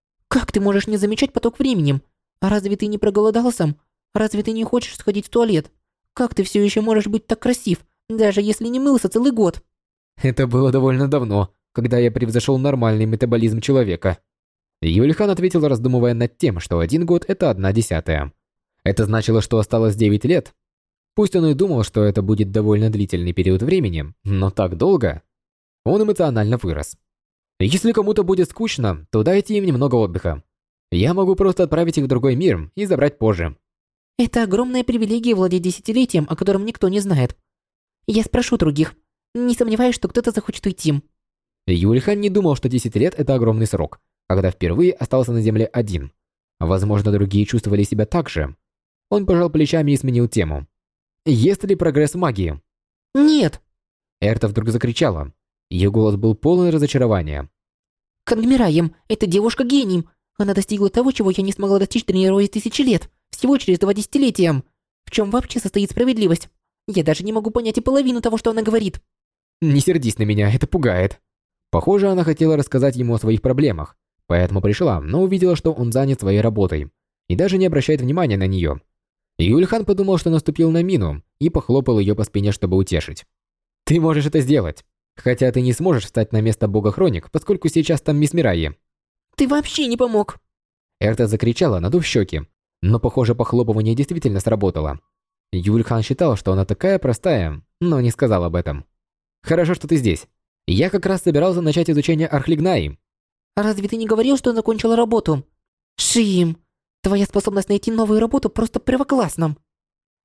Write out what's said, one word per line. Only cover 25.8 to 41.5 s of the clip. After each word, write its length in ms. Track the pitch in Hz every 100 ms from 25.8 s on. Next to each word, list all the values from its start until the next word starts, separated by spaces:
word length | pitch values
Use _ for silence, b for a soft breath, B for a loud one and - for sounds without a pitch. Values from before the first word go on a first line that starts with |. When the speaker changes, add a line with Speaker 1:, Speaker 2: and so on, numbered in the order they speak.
Speaker 2:
Он 180 | 120 202
эмоционально 540 | 214 190 160 113 104 120
вырос. 400 | 90 73 - - _ _ _ _ _ -
Если 340 | 98 185 226
кому-то 300 | 226 202 208
будет 280 | 180 185 170
скучно, 560 | - 226 - 110 76 78
то 120 | 110
дайте 340 | 131 196 196 208
им 100 | 185
немного 300 | 123 139 120
отдыха. 460 | 101 90 90 76 _ _ _ _ -
Я 220 | 87 120
могу 220 | 180 190
просто 300 | 185 190 180
отправить 340 | 170 156 170 156
их 60 |
в 40 | 131
другой 280 | 131 135 127
мир 340 | 180 90 78
и 120 | - 202
забрать 320 | 160 143 -
позже. 380 | 110 90 82 - _ _ _ _ _ -
Speaker 1:
Это 260 | 240 240
огромная 380 | 214 202 247 254
привилегия 520 | 247 233 214 233 233
владеть 280 | 202 185 180
десятилетием, 640 | 180 - - 226 254 170 147
о 60 | 165
котором 280 | 190 196
никто 240 | 214 - 185
не 120 | 202
знает. 360 | 196 147 123 - _ _ _ _ _ _ -
Я 160 | 214
спрошу 320 | 214 247 247 -
других. 380 | 160 147 156 - _ _ _
Не 200 | 240 247
сомневаюсь, 400 | 233 226 220 247
что 140 | 233 -
кто-то 220 | 240 233
захочет 340 | 214 - -
уйти. 380 | 202 180 160 147 - _ _ _ _